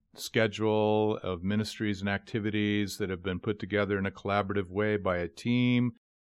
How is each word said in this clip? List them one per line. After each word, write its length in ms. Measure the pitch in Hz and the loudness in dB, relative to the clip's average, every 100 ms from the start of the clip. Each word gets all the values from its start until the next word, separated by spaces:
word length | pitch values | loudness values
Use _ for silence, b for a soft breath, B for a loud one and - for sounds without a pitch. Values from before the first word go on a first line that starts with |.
| _ - | _ -14
schedule 1000 | - 117 110 104 110 107 107 107 107 107 | -2 2 2 2 2 4 4 4 2 0
of 220 | 95 87 | -4 -4
ministries 580 | 95 107 107 - 107 95 | 0 0 -2 -2 -2 -2
and 80 | 101 | -2
activities 880 | 98 - 113 104 107 104 104 98 - | -4 -4 -4 -2 0 2 2 0 -4
that 120 | 95 | -4
have 120 | 90 | -4
been 180 | 92 90 | -4 -2
put 200 | 110 104 | -2 -4
together 380 | 95 104 101 101 | -2 0 2 0
in 80 | 95 | -2
a 60 | |
collaborative 580 | - 98 101 98 101 90 | -4 -2 0 0 -2 -2
way 280 | 98 107 104 | 0 0 0
by 200 | 92 90 | 0 0
a 100 | 87 | -2
team. 680 | - 117 123 123 123 123 - _ _ | -4 0 2 4 4 0 -4 _ _